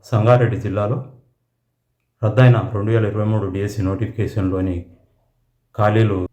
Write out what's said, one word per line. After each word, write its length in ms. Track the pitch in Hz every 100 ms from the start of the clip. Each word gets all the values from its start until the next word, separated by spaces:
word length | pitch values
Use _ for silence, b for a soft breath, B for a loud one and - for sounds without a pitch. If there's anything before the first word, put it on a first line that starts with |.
| -
సంగారెడ్డి 520 | 113 110 123 113 104
జిల్లాలో 400 | 101 98 104 131 - - _ _ _ _ _ _ _ _ _ _
రద్దయిన 360 | 110 127 127 113 98
రెండు 180 | 107 104
వేల 140 | 117 107
ఇరవై 200 | 104 107
మూడు 200 | 107 98
డిఎస్సి 280 | 95 101 104
నోటిఫికేషన్‌లోని 960 | 95 98 107 - 98 107 92 92 92 87 - _ _ _ _ _ _ _ _ -
ఖాళీలు 420 | 104 110 110 95 92